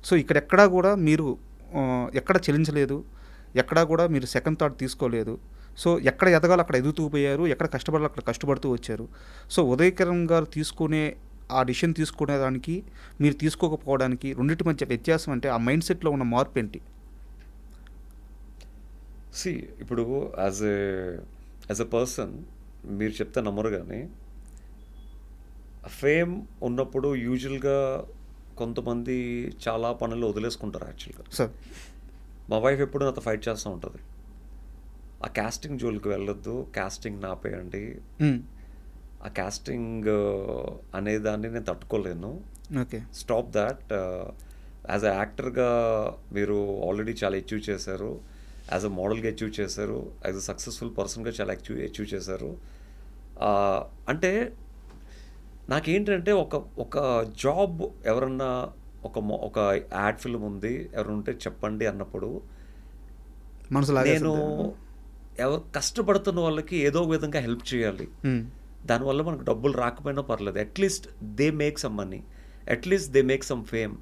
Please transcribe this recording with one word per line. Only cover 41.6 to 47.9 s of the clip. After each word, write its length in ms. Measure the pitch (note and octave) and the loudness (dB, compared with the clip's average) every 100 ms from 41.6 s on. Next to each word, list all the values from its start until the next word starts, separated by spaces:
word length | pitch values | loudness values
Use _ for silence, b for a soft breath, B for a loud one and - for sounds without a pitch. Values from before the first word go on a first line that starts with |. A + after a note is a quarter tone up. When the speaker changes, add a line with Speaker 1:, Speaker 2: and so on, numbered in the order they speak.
Speaker 2:
తట్టుకోలేను. 760 | G#2 E2+ - A2 F#2+ E2+ F#2+ E3 - - - C#3+ | -4 -6 -2 -2 -2 -6 -8 -10 -12 -16 -6 -4
Speaker 1:
ఓకే. 220 | B2 A2+ - | -4 -6 -10
Speaker 2:
Stop 300 | - - A#2 B2 | -14 0 0 2
that. 300 | G#2+ G#2+ C3+ - | 0 0 -2 -4
ఆ, 380 | G2+ F#2 F2+ F#2+ - b b b b - G#2 | -2 -2 -4 -8 -12 b b b b -2 2
as 60 | |
a 100 | G#2 | 4
యాక్టర్‌గా 580 | F#2+ G#2 - B2+ B2 B2 A#2+ A2+ A2 G#2+ - - | 2 0 -2 -2 2 4 4 4 2 0 -6 -6
మీరు 500 | G2+ G2+ G2+ G2+ G2 F#2 | -2 2 2 0 0 0
already 280 | G2+ A2 A2+ | -2 -2 0
చాలా 120 | G2+ F#2+ | 0 0
అచీవ్ 340 | - A2 G#2+ | -4 -6 -4
చేశారు, 500 | F#2+ G2 | -4 -4